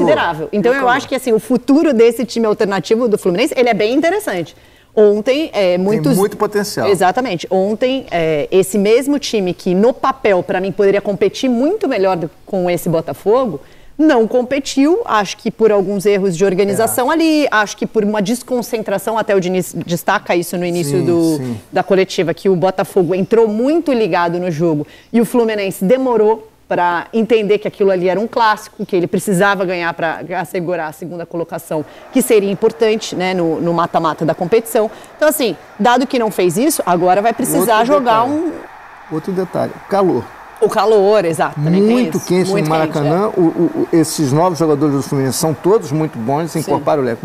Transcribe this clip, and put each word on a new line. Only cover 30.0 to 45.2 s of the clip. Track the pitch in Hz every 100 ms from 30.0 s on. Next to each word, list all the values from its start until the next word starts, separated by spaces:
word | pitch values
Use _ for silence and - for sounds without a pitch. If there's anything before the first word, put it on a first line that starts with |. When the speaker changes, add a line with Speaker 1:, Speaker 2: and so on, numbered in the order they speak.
| 165 107 151 180
Speaker 1:
assegurar | 180 190 165 175 156
a |
segunda | 151 160 170
colocação, | 170 170 165 165 - 156 143 - -
que | 262
seria | - 220 196
importante, | 196 220 - 220 220 -
né, | 170 185
no, | 185 165 156
no | 170
mata-mata | 165 170 175 160 -
da | 160
competição. | 160 175 226 233 233 214 - - -
Então, | 302
assim, | - 240 151 - -
dado | 208 247 262
que | 254
não | 220
fez | 196 180 165
isso, | 294 247
agora | - 175 180 185
vai | 220
precisar | 233 - 311 220 214
Speaker 2:
Outro | 240
Speaker 1:
jogar | 294 240 220 240
Speaker 2:
detalhe. |
Speaker 1:
um | 302 339 - - - - - -
Speaker 2:
Outro | 156 202
detalhe, | 185 180 - - - -
calor. | 202 185 127 101 - - -
Speaker 1:
O | 214
calor, | 214 202 214 196 214 170
exato, | 160 156 151
também | 151 185
tem | 214
Speaker 2:
Muito | 240 220 151
Speaker 1:
isso. | -
Speaker 2:
quente | 180 185
Speaker 1:
Muito | 190 151
Speaker 2:
no | 160
Speaker 1:
quente, | 160
Speaker 2:
Maracanã. | 156 147 170 214 196
Speaker 1:
é. |
Speaker 2:
O, |
o, | 165 - 165 -
o, | -
esses | 165 151 - 139
novos | 147 175 160
jogadores | 160 143 151 139
do |
Fluminense | 131 143